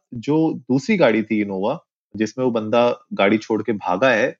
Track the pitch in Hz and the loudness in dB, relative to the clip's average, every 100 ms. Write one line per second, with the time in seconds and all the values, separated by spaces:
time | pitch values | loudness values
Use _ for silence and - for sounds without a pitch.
0 | _ 120 110 151 160 175 - 131 - 214 | _ -10 -2 0 0 -2 -2 -2 0 2
1 | 139 110 107 107 101 95 104 160 - _ | 4 2 0 -2 -2 -4 -4 -6 -10 _
2 | _ 101 107 - 127 113 107 120 120 120 | _ -4 -4 -2 -2 -2 0 2 2 0
3 | _ 104 101 110 - 110 107 104 90 90 | _ 0 2 2 0 -2 -2 -4 -4 0
4 | 131 113 131 - | 2 2 0 -4